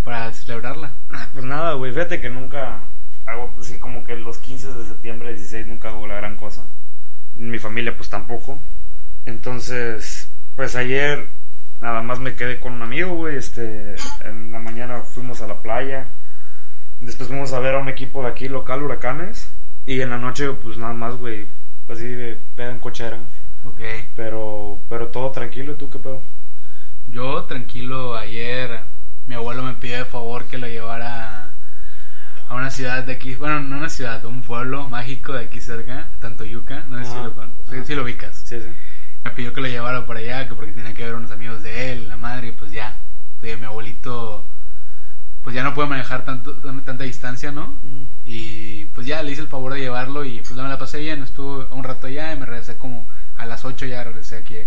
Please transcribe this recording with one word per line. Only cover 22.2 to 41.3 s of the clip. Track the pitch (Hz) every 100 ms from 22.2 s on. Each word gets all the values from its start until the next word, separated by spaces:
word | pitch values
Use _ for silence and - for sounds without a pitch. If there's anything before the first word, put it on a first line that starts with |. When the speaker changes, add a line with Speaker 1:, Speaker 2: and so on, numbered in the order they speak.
| 120 113 - -
Speaker 2:
peda | 120
en | 123
cochera. | 127 - 117 117 - - - -
Speaker 1:
Ok. | 123 - 113 110 107 -
Speaker 2:
Pero, | 113 110 110 107 104 101 -
pero | 113 113
todo | 123 131
tranquilo, | 123 117 117 143 147
¿tú | 143
qué | 135
pedo? | 135 135 - - - - - - - - -
Speaker 1:
Yo | 120 127 156 -
tranquilo, | 135 117 123 123 131 127 113
ayer | 110 117 120 127 127 113 - - - - -
mi | 120
abuelo | 117 123
me | 131
pidió | 120 120 123
de | 123
favor | 123 117 120 117
que | 127
lo | 120
llevara | 117 113 117 120 120 117 - - - - - - - - - - - -
a | 123
una | 131
ciudad | 131 127 127
de | 127
aquí, | 127 131 131
bueno, | 147 151
no | 139 139
una | 156
ciudad, | - 120 113 117
un | 123
pueblo | 123 120 123 139 135
mágico | 120 123 131 -
de | 131 110
aquí | -
cerca, | - 117 117 135 - -
Tantoyuca, | 117 110 110 113 - 139 151
no | 123
sé | 123
si |
Speaker 2:
Ajá. | 123
Speaker 1:
lo | 120 -
con-, | - - -
sí, | 127
Speaker 2:
Ajá. | 139
Speaker 1:
sí | 147
lo |
ubicas. | 123 120 127 - -
Speaker 2:
Sí, | 117
sí. | 117 - - - - -
Speaker 1:
Me | 120
pidió | - 120
que | 135
lo | 131
llevara | 120 120 127 120
por | 117
allá, | 117 131 131
que | 113
porque | 110
tenía | - 117
que | 113 117
ver | 117
unos | 117